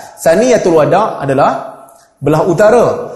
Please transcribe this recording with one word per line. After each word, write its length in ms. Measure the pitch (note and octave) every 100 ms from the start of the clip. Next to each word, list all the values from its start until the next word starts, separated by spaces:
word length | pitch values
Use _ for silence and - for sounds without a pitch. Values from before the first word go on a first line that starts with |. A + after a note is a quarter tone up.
| - -
Saniyatul 640 | E3 F3 B3+ A3 F#3+ D#3+
Wada' 400 | C#3+ F#3 A3 -
adalah 500 | C#3 C3+ F#3 - - - - _ _ _
belah 200 | C#3 D#3 F#3+
utara. 400 | E3 G#3 A#3+ E3+ - -